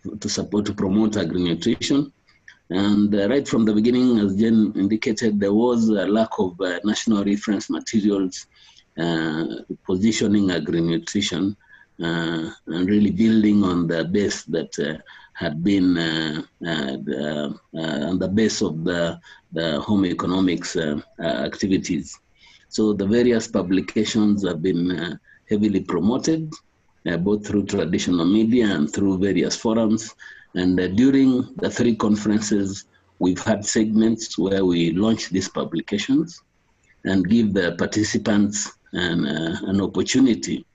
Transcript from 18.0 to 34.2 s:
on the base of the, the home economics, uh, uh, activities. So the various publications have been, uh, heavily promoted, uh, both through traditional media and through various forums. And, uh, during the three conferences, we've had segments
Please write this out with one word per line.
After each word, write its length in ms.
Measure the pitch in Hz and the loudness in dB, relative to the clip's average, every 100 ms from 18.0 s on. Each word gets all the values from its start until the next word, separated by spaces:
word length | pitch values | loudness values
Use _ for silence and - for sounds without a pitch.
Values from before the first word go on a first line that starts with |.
| 76 | -2
on 120 | 92 | -2
the 80 | 92 | 0
base 340 | 101 107 - | 2 0 0
of 220 | 95 78 | -2 -2
the, 360 | 85 87 82 82 - - _ | -2 -2 -2 -4 -16 -20 _
the 280 | 80 82 73 | -4 -2 -4
home 260 | - 101 92 | 0 0 2
economics, 720 | 82 87 92 92 82 - 90 | -2 -2 2 2 0 -4 -4
uh, 240 | 78 73 - - | -2 -4 -8 -8
uh, 20 | |
activities. 960 | 82 60 73 - 101 92 - 80 69 - _ _ - _ _ | -4 -4 -6 -4 0 0 0 -4 -6 -18 _ _ -20 _ _
So 240 | - 107 | 0 0
the 140 | 98 98 | 2 2
various 400 | 117 123 113 - | 4 4 2 0
publications 1000 | 107 90 92 - 113 107 113 104 104 95 | -2 0 0 0 -2 0 2 2 2 0
have 160 | 85 | -2
been, 280 | 92 85 90 | -2 0 0
uh, 240 | 87 85 - _ _ _ | -2 -6 -10 _ _ _
heavily 300 | 104 104 95 | 0 2 0
promoted, 720 | - 87 95 135 160 160 156 - _ _ _ _ - | -2 0 2 2 0 -2 -4 -12 _ _ _ _ -4
uh, 100 | 85 | -2
both 280 | 95 104 104 | 0 0 0
through 200 | 104 98 | -2 0
traditional 580 | 101 82 101 - 90 | -2 0 -2 0 0
media 420 | 85 107 113 123 107 | 2 2 4 2 2
and 240 | 85 73 | 0 -2
through 260 | - 98 92 | 0 0 2
various 380 | 98 87 71 - | 0 2 0 -2
forums. 580 | 113 110 110 110 - - - - - | 0 0 2 0 -4 -18 -20 -20 -10
And, 240 | 87 90 92 | -2 0 2
uh, 80 | 90 | 0
during 680 | 98 135 135 131 127 131 - | 4 4 6 4 2 -2 -4
the 120 | - | -4
three 280 | - 120 110 | 0 0 2
conferences, 880 | 107 104 110 104 107 104 98 95 - _ _ _ | 2 2 2 0 2 0 -2 -6 -14 _ _ _
we've 240 | 90 92 | 0 0
had 220 | - 104 | -2 -2
segments 760 | - 113 110 107 110 110 | 0 0 2 4 2 0